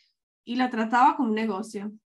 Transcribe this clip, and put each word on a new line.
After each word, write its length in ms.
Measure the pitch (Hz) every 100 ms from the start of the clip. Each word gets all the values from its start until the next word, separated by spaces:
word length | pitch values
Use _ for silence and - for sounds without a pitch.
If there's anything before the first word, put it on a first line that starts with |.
| _ _ _ _ -
y 100 | 247
lo 140 | 254
trataba 480 | 233 220 240 269 294
como 120 | 233
un 60 | 214
negocio. 560 | 220 190 214 208 208 214